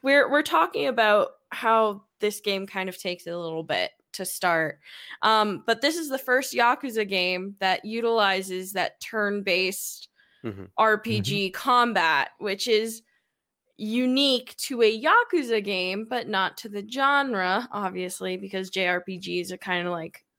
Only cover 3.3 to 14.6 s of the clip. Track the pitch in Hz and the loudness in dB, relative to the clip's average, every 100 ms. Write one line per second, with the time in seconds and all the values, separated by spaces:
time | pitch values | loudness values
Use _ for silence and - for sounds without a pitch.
3.3 | 175 165 160 156 104 90 _ _ - 185 | -8 -6 -6 -2 -2 -2 _ _ -10 -8
4.3 | - 180 165 156 - - - - - 220 | -2 0 2 0 -6 -18 -20 -18 -2 4
5.3 | 220 214 180 - 226 285 330 302 262 - | 4 4 0 0 2 2 -2 -4 -6 2
6.3 | 254 262 240 240 277 269 220 208 190 180 | 0 2 2 4 2 -2 -2 0 0 0
7.3 | 185 196 202 190 185 214 226 226 226 202 | -2 -6 -2 0 0 -2 -2 2 4 4
8.3 | 190 190 185 185 196 - _ - 226 208 | 2 -2 -8 -6 -2 -4 _ -8 -2 -2
9.3 | 208 202 180 185 196 - - - _ _ | -2 0 0 0 -4 -10 -12 -18 _ _
10.3 | _ 113 98 92 - 220 - 117 110 104 | _ -10 -10 -10 2 2 2 0 -2 0
11.3 | 175 190 - 269 247 240 202 165 147 - | -2 -2 -4 2 4 4 2 2 2 0
12.3 | _ 214 202 247 214 226 226 _ _ _ | _ -6 -4 2 2 2 -8 _ _ _
13.3 | _ _ _ _ _ 214 233 254 262 277 | _ _ _ _ _ -4 0 2 4 4
14.3 | 254 247 - | 2 -2 -10